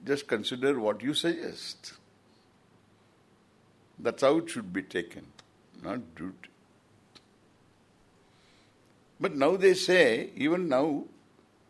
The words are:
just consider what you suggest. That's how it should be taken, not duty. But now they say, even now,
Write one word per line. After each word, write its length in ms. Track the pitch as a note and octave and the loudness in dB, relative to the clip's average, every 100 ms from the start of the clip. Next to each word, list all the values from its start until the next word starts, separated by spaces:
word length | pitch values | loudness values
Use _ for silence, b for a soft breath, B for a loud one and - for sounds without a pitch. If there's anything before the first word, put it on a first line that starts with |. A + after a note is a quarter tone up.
just 220 | - C#3 - | -4 -4 -2
consider 520 | A2+ G#2+ B2+ C3+ C3 | -4 -4 -2 0 0
what 240 | G#2+ G2+ | 0 -2
you 120 | B2+ | -2
suggest. 800 | D3+ E3+ E3+ - - - - - - _ _ _ _ _ _ _ _ _ _ _ _ _ _ _ _ _ _ _ - | -2 -2 -2 -6 -12 -14 -16 -18 -20 _ _ _ _ _ _ _ _ _ _ _ _ _ _ _ _ _ _ _ -8
That's 240 | A#2 A2+ | -4 2
how 160 | C3+ D#3+ | 4 4
it 120 | E3 | 0
should 220 | A#2+ F#2+ | -8 -6
be 100 | F#2 | -6
taken, 440 | F#2 F#2 - - - - - _ _ - | -4 -4 -6 -10 -20 -20 -20 _ _ -14
not 320 | - B2 - | -10 -10 -10
duty. 200 | - F#2 - - _ _ _ _ _ _ - _ _ _ _ _ _ _ _ _ _ _ b b b b b _ _ _ - | -12 -14 -14 -20 _ _ _ _ _ _ -20 _ _ _ _ _ _ _ _ _ _ _ b b b b b _ _ _ -6
But 140 | F3 | -4
now 220 | D3 C#3+ F#3 | 2 2 6
they 180 | F#3+ | 6
say, 560 | F3+ - F#3 C3+ A#2 - - | 6 4 6 6 4 -2 -4
even 320 | C#3+ F3+ F3 | 0 0 0
now, 360 | C3 D#3 D3 - - _ _ _ _ _ | 2 2 -2 -6 -16 _ _ _ _ _